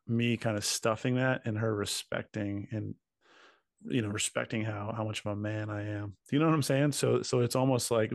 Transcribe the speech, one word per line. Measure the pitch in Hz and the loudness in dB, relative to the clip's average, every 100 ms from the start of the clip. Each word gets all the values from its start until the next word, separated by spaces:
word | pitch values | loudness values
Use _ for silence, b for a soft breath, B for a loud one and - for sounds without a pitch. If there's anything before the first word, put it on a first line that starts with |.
| - | -2
me | 117 120 117 | 2 2 2
kind | 117 104 | 0 0
of | |
stuffing | - - 117 110 127 123 | 0 0 0 0 2 2
that | 131 127 | 2 0
and | 120 107 | -2 -2
her | 113 | 0
respecting | 104 101 - - - - 110 101 101 101 | 0 -2 -4 -4 -6 -4 -4 -4 -4 -6
and, | 110 104 - _ _ b b b b b _ - | -6 -6 -10 _ _ b b b b b _ -4
you | 135 | -2
know, | 107 | -2
respecting | 104 - 123 120 113 | -4 -4 -4 -2 -2
how, | 107 104 104 110 | -4 -4 -6 -4
how | |
much | 107 107 | -4 -4
of | 104 | -4
a | 101 | -4
man | 104 107 107 | -4 -4 -4
I | 104 104 | -6 -6
am." | 104 104 - - | -6 -8 -12 -2
Do | 139 | 2
you | |
know | 160 | 4
what | |
I'm | 160 | 4
saying? | 127 135 147 | 4 2 2
So, | 139 127 120 | 2 2 2
so | - 127 | 2 2
it's | 120 127 | 2 2
almost | 131 123 - | 4 2 2
like | 117 110 | 2 2